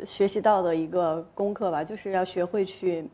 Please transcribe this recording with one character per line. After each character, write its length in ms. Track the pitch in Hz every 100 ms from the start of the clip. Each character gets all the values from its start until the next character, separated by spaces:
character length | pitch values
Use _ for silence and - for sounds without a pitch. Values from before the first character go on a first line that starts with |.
| -
学 220 | - 202
习 140 | 214
到 200 | 214 202
的 140 | 180 165
一 100 | 160
个 380 | 180 170 160 165
功 200 | - 202
课 180 | 208 196
吧， 100 | 156
就 140 | 156 214
是 160 | 202
要 140 | 190 185
学 180 | 190
会 220 | 175 214 190
去 420 | - 185 165 156